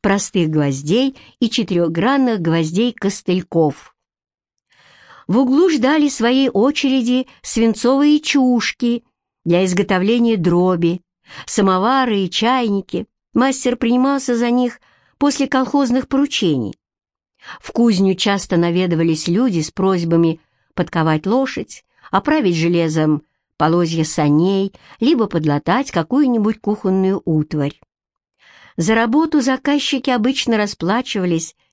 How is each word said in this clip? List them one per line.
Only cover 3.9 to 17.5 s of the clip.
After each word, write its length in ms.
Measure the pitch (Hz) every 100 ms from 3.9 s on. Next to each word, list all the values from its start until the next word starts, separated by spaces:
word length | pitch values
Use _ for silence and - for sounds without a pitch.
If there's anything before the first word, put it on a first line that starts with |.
| _ _ _ _ _ _ _ _ _ _ _ - - -
В 100 | 220
углу 320 | 254 277 370
ждали 380 | 294 254 311 294
своей 400 | - 233 262 269
очереди 800 | 196 262 302 269 269 233 254 - _
свинцовые 760 | - 220 226 220 240 269 294 302
чушки 840 | - 277 254 233 - - 240 233 _ _ _ _
для 200 | 165 175
изготовления 720 | 190 180 202 185 196 240 233 214
дроби, 680 | 170 175 185 175 170 180 _ _ - - -
самовары 760 | - 196 185 220 269 247 202
и 80 | 180
чайники. 760 | - 226 254 226 196 - - 220 _ _
Мастер 440 | 220 269 269 247 240
принимался 580 | 233 247 269 277 262
за 160 | 233 240
них 300 | 247 247 - _ _ _ -
после 280 | 285 285 277
колхозных 640 | 262 262 285 262 254 247
поручений. 680 | 277 285 - 180 135 104 - _ _ _ _ _ _ -